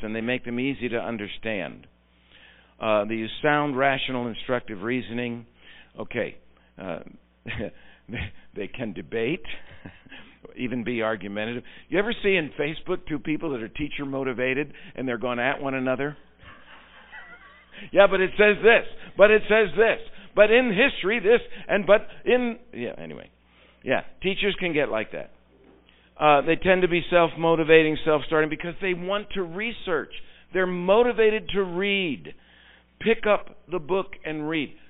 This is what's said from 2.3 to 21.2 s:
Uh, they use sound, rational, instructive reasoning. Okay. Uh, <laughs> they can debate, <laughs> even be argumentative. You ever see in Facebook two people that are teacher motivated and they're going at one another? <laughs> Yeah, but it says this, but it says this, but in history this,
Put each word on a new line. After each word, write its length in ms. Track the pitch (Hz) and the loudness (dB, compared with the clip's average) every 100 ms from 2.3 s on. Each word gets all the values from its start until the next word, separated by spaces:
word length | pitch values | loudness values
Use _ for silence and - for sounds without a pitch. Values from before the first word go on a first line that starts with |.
| - - _ _ _ | -20 -20 _ _ _
Uh, 240 | 110 107 | 0 2
they 100 | 104 | 0
use 160 | 113 110 - | -4 -6 -2
sound, 340 | 151 147 147 131 | 0 2 0 2
rational, 480 | 139 135 - 127 120 | 2 0 -4 -6 -6
instructive 560 | 104 - 123 - 101 | -8 -4 -4 -4 -8
reasoning. 640 | 110 127 101 117 120 117 113 _ - - - - | -6 -6 -6 -6 -6 -8 -14 _ -20 -20 -20 -14
Okay. 380 | 107 117 78 - - _ _ - | -8 -6 -6 -8 -20 _ _ -16
Uh, 200 | 92 82 - - _ _ 117 | -12 -10 -12 -20 _ _ -12
<laughs> 1080 | 110 101 - - - - 113 104 - - - | -10 -10 -12 -20 -20 -14 -10 -10 -12 -16 -12
they 100 | 98 | -10
can 260 | - 113 | -8 -8
debate, 520 | 101 87 113 117 180 - - - - 101 - | -10 -8 -4 -2 -4 -8 -10 -12 -18 -18 -20
<laughs> 560 | - - - - - - | -20 -20 -20 -20 -20 -10
even 280 | 120 123 | -6 -4
be 180 | 113 120 | -4 -2
argumentative. 600 | 110 110 101 104 110 120 - - - | -2 -4 -6 -6 -6 -8 -12 -20 -4
You 100 | 170 | -2
ever 140 | 208 220 | -2 -2
see 140 | 202 185 | 0 0
in 140 | 143 - | 0 -4
Facebook 480 | 147 156 - - - | -6 -4 -6 -6 -6
two 100 | 147 | -6
people 320 | 147 151 165 | -4 -4 -4
that 100 | 123 | -6
are 60 | 110 | -8
teacher 360 | - 147 - | -8 -8 -6
motivated 680 | 139 135 131 117 127 131 147 - - | -6 -4 -4 -2 -2 -2 -4 -10 -14
and 120 | - 127 | -8 -4
they're 100 | 117 | -4
going 200 | 123 120 | -4 -2
at 220 | 127 - | -2 -2
one 120 | 139 | -4
another? 420 | 131 127 131 143 143 | -2 -2 -2 -4 -6
<laughs> 40 | - _ - - - - - - - - - - - - - - - | -18 _ -20 -20 -20 -20 -20 -20 -20 -20 -20 -20 -20 -20 -20 -18 0
Yeah, 160 | - 196 | 6 6
but 120 | 185 | 6
it 100 | 190 - | 0 4
says 240 | 208 185 | 4 6
this, 220 | 202 208 - - - - | 6 6 4 -8 -8 6
but 140 | 208 | 8
it 100 | 214 - | 8 4
says 260 | 220 202 156 | 4 4 4
this, 220 | 226 147 - - - 185 | 2 2 -6 -16 -4 4
but 140 | 208 | 6
in 160 | 233 247 | 6 4
history 460 | 185 269 - 185 | 4 2 2 -2
this, 220 | 233 | 0